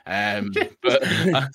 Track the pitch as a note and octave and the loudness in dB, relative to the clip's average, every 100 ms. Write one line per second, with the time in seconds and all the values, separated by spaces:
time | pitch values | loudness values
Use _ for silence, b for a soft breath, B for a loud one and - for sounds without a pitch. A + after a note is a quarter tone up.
0 | - F#2+ G#2 G#2 G2+ G2 - - B2+ - | -4 -2 0 -2 -2 -2 -4 -2 2 2
1 | - D#3+ F3+ C#3 C3+ | 2 0 2 2 0